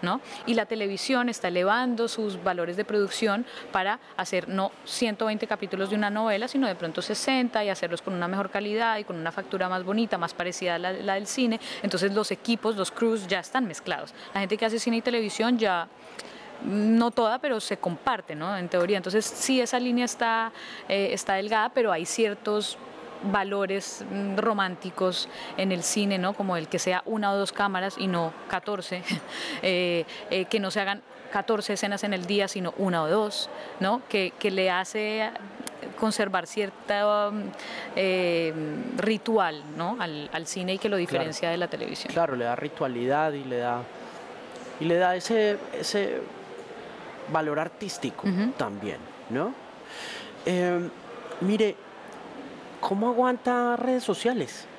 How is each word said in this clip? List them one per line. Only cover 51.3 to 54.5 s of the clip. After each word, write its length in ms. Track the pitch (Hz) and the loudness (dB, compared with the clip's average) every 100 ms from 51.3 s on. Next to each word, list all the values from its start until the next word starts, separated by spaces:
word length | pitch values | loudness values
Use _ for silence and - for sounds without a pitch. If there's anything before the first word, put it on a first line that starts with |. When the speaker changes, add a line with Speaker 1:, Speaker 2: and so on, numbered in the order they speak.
| - | -2
Speaker 2:
mire, 340 | 180 214 214 - - - - - - - - - - - | 2 4 4 2 -12 -18 -16 -16 -14 -14 -14 -14 -16 -6
¿cómo 280 | - 196 233 | 0 2 4
aguanta 680 | 240 254 247 247 247 240 240 | 6 4 4 2 4 4 2
redes 260 | 247 254 | 2 2
sociales? 640 | 240 202 226 247 135 | 2 2 2 2 -2